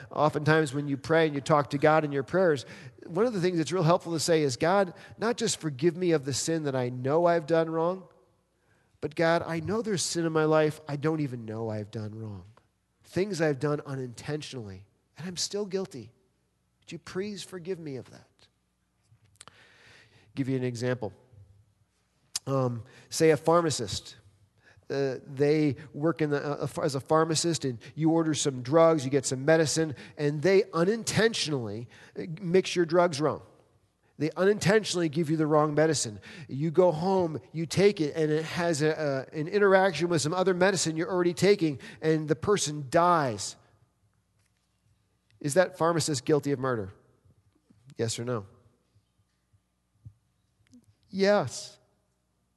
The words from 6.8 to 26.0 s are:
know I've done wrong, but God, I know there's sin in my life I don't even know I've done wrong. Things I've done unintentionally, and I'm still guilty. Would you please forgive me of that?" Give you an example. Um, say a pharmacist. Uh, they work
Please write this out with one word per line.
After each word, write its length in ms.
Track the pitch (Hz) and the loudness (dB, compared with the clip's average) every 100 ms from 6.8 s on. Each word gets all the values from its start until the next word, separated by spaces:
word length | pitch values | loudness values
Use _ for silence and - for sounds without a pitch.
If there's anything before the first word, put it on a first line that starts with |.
| 123 | -2
know 360 | 127 127 156 175 | -4 0 2 4
I've 200 | 170 156 | 2 2
done 240 | 165 165 | 0 0
wrong, 340 | 160 165 190 170 _ _ _ _ _ _ _ _ _ | 0 -2 -4 -10 _ _ _ _ _ _ _ _ _
but 160 | 160 151 | -8 0
God, 280 | 165 170 160 | 2 2 0
I 140 | 165 | -6
know 220 | 160 214 | -4 -4
there's 220 | 220 180 | -2 -4
sin 220 | - 170 165 | -2 -2 0
in 80 | |
my 120 | 156 156 | 2 4
life 360 | 156 151 147 - | 4 2 -2 -10
I 80 | 151 | -6
don't 260 | 156 160 | -4 -2
even 240 | 147 123 110 | -4 -8 -10
know 240 | 110 113 | -8 -6
I've 220 | 107 104 | -6 -8
done 220 | 113 107 107 | -10 -12 -12
wrong. 280 | 110 98 95 _ _ _ _ _ | -12 -14 -16 _ _ _ _ _
Things 360 | _ 175 208 165 | _ -2 -2 0
I've 200 | 160 135 | 0 0
done 220 | 147 147 143 | -2 -2 -4
unintentionally, 1000 | 135 127 113 - 151 147 131 104 92 101 _ _ - | -8 -10 -10 -8 -8 -8 -12 -12 -14 -20 _ _ -14
and 100 | 175 | -12
I'm 100 | 175 | -8
still 280 | - 202 208 | -6 -6 -4
guilty. 460 | 190 190 127 101 _ _ _ _ _ _ _ | -4 -6 -10 -16 _ _ _ _ _ _ _
Would 100 | - | -18
you 80 | 165 | -16
please 440 | - 185 208 196 | -10 -8 -8 -10
forgive 360 | - 185 165 175 | -14 -12 -10 -8
me 160 | 156 127 | -8 -10
of 140 | 104 | -12
that?" 160 | - _ _ _ _ _ _ _ _ _ _ _ - - - - _ - - _ _ _ - | -20 _ _ _ _ _ _ _ _ _ _ _ -20 -20 -20 -20 _ -20 -20 _ _ _ -6
Give 140 | 131 | -2
you 80 | 131 | -2
an 60 | |
example. 500 | 127 117 123 123 104 - _ - - _ _ _ _ _ _ _ _ - - | -4 -4 -2 -2 -6 -10 _ -20 -20 _ _ _ _ _ _ _ _ -12 -4
Um, 380 | 135 127 120 - - - | -2 -2 -4 -12 -20 -10
say 220 | - 160 | 2 4
a 60 | 151 | 4
pharmacist. 800 | - 170 165 131 104 - - - _ _ _ _ _ _ - | 4 4 2 -2 -6 -8 -10 -20 _ _ _ _ _ _ -8
Uh, 260 | 139 139 123 - | -2 -2 -4 -6
they 480 | 135 143 156 151 127 - | 0 2 4 2 0 -8
work 280 | 143 | -4